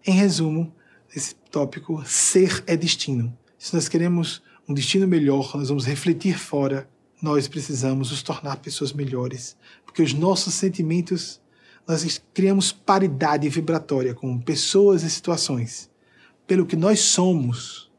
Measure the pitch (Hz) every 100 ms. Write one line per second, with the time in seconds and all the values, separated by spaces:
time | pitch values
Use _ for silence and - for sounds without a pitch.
0 | - 185 202 156 160 156 165 - _ _
1 | _ 143 - - _ 151 139 - - 160
2 | 131 - - 190 185 - - 165 165 -
3 | - 127 117 - _ _ - 170 - 165
4 | 175 175 165 - _ _ - 143 - 196
5 | 190 170 143 139 135 143 135 143 123 143
6 | 180 165 196 165 - 147 135 135 135 _
7 | _ _ 156 147 139 165 - 135 131 135
8 | 131 143 - 156 143 135 - - 139 143
9 | 135 123 123 123 - - - - - -
10 | 151 139 175 185 - - 190 - 160 175
11 | 170 175 - - _ _ _ - - 160
12 | 165 - _ - 196 196 185 - - 196
13 | 190 135 156 147 147 160 156 160 - 135
14 | 127 123 131 123 120 151 - 196 202 180
15 | 160 - - 160 - 127 117 - - _
16 | _ _ - _ - 190 165 160 185 214
17 | - - 185 165 120 120 - - -